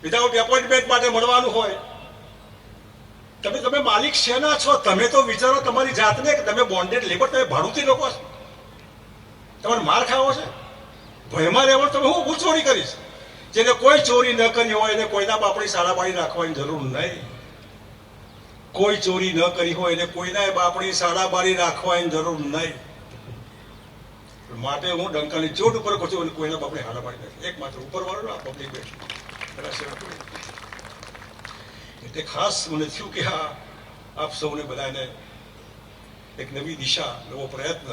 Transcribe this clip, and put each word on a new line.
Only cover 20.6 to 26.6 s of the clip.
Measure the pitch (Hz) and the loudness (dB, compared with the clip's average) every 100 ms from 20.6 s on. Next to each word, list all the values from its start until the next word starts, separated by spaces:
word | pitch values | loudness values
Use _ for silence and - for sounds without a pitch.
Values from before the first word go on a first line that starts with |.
| 175 175 190 | 0 0 -4
સાડાબાડી | 185 175 185 185 185 185 | 0 0 0 0 2 2
રાખવાની | 180 175 160 185 175 170 | 2 0 0 0 0 0
જરૂર | 156 156 160 | -2 -2 -4
નહીં. | 143 151 165 - - - - - - - - - - - - - - - - - - | -4 -4 -4 -8 -16 -20 -20 -20 -18 -18 -18 -20 -20 -20 -20 -20 -20 -20 -20 -20 -18
માટે | 113 131 147 180 | -10 -6 -4 -4
હું | 170 190 | -4 -2
ડંકાની | 151 151 165 160 | -4 -4 -2 -4
ચોટ | - 226 | 2 2
ઉપર | 226 208 202 | 2 -2 -2
કહું | 170 | -2
છું, | 185 | -2
અને | 165 | -4
કોઈના | 156 156 | -4 -6
બાપની | 156 | -4